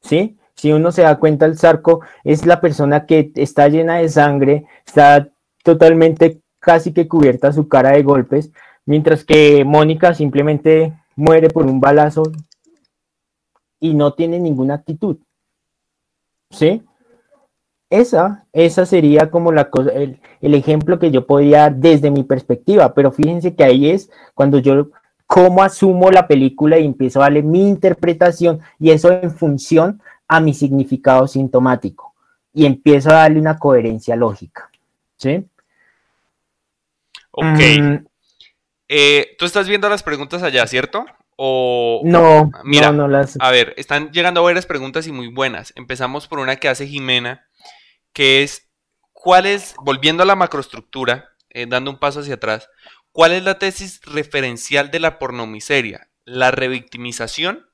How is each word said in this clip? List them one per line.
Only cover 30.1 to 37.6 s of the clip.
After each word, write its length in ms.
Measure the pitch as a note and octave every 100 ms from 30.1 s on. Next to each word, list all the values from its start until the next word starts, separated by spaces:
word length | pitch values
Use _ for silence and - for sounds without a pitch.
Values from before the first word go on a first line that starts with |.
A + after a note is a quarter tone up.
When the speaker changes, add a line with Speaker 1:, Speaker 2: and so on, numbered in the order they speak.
| _ _
Speaker 1:
a 140 | D#3+
mi 120 | D#3+
significado 760 | C#3 C#3 C#3 C3+ C3 - C3 C3+
sintomático, 840 | C3+ C3+ B2 B2+ B2+ - - - _ _ _ _
y 140 | - D3
empiezo 440 | C3 - C#3+ C#3
a 100 | D#3+
darle 180 | D#3 D#3
una 180 | D#3 D#3
coherencia 600 | C#3+ C3 A2+ A2+ - A#2
lógica, 520 | A#2 G2+ - - - _ _ _ _ _
¿sí? 300 | C3 D#3+ F#3+ _ _ _ _ _ _ _ _ _ _ _ _ _ _ _ _ - _
Speaker 2:
Ok. 140 | -
Speaker 1:
Mm. 600 | D#3 D#3